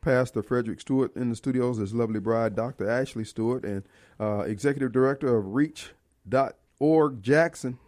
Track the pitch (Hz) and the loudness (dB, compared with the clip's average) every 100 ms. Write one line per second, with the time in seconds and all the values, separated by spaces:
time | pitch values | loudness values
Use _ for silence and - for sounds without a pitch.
0 | - 127 127 - 101 123 113 98 - 131 | 2 2 2 -4 -2 -2 -2 -6 -2 0
1 | 131 - 123 113 135 127 123 117 98 113 | 0 -2 -4 -4 -2 0 0 -2 -2 -2
2 | 113 110 104 113 113 101 117 139 98 120 | -2 -2 0 0 0 -2 -6 -4 -2 0
3 | 131 113 110 - 113 127 101 98 95 _ | -2 -6 -8 -4 -2 -2 -4 -6 -8 _
4 | _ _ 107 104 85 104 143 139 135 123 | _ _ -4 -2 -4 -2 -2 0 0 2
5 | 135 135 135 117 95 113 151 151 - _ | 2 2 0 0 0 0 0 -2 -18 _
6 | _ _ - 127 135 - _ _ 147 160 | _ _ -2 0 0 -4 _ _ 4 6
7 | 151 127 101 147 170 - 131 123 | 4 0 2 4 4 0 -10 -10